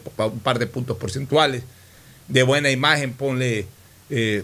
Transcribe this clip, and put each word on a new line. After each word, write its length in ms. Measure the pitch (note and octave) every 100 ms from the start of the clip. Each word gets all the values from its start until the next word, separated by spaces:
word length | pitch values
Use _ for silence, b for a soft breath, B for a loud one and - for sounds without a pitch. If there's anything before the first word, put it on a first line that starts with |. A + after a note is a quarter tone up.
| - -
un 220 | A2 A2+
par 200 | C3 A#2+
de 80 | A#2+
puntos 300 | B2+ B2 A#2
porcentuales. 680 | C3+ C3+ C#3 D3+ D3+ B2+ - B B B B B -
De 160 | B2+
buena 260 | B2+ C#3+ C#3+
imagen, 440 | C3 D3 D3+ C3+
ponle, 520 | B2+ C#3 B2+ B2+ A2 F#2 B B B -
eh, 340 | C3 A2 G#2